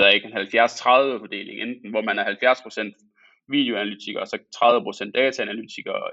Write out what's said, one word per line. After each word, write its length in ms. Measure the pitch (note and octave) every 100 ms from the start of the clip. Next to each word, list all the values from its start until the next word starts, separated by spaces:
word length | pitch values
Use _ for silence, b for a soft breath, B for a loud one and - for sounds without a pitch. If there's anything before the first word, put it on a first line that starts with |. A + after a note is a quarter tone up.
jeg 100 | G2+
ikke, 140 | G#2 G#2+
en 120 | A2
halvfjerds 360 | G2 A2+ A#2 -
tredive 380 | B2 B2+ C#3 A#2
fordeling, 420 | G#2+ G2+ - G#2
enten 280 | A2+ B2+ G#2
hvor 120 | A2
man 180 | A2 G2+
er 40 |
halvfjerds 380 | G2 G2+ B2 B2+
procent 340 | A2+ - G#2 - _ b b b - C#3+
videoanalytiker, 640 | B2+ G#2 G#2 G2+ A2 G#2
og 80 | F#2+
så 100 | G#2+ _ -
tredive 260 | A#2+ A#2+
procent 320 | G2+ G2+ G#2 A#2+
dataanalytiker, 800 | C3+ C3 G#2 G#2+ - - - - -